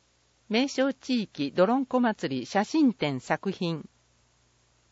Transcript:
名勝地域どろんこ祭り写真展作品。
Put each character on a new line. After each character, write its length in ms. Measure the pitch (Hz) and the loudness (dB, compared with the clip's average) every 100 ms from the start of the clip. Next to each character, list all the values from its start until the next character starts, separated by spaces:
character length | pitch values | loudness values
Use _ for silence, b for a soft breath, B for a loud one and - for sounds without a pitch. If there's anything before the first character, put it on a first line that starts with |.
| _ _ _ _ - | _ _ _ _ -4
名 140 | 214 | -2
勝 280 | 269 - 269 | 0 0 -2
地 300 | 262 - 247 | -2 -2 -2
域 280 | 190 - 143 | -2 -6 -2
ど 140 | 170 | 2
ろ 140 | 190 262 | 4 2
ん 80 | 262 | 0
こ 140 | 254 | 0
祭 400 | 240 - 160 131 | 0 -2 -4 -4
り 60 | 117 | -2
写 180 | 196 | -2
真 280 | 214 320 277 | 2 4 4
展 280 | - 147 131 | 2 -2 -2
作 300 | - 160 202 | -4 -4 -4
品。 360 | 175 175 156 - _ _ _ _ _ _ _ _ _ _ | -4 -4 -6 -10 _ _ _ _ _ _ _ _ _ _